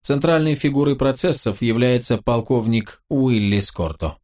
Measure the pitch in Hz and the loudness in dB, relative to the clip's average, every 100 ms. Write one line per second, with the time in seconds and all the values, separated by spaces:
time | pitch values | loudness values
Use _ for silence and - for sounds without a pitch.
0 | - 143 156 160 156 147 147 139 143 139 | -2 0 2 2 2 0 0 2 0 0
1 | 135 131 185 - 117 101 120 113 123 123 | -2 0 -2 -2 -4 -2 0 2 2 2
2 | - 117 - 117 113 123 113 113 107 - | 0 -2 0 -2 0 0 2 0 -2 -16
3 | _ 139 131 113 101 101 98 - 82 76 | _ 0 2 2 2 0 -2 -4 -6 -4
4 | 78 - | -8 -8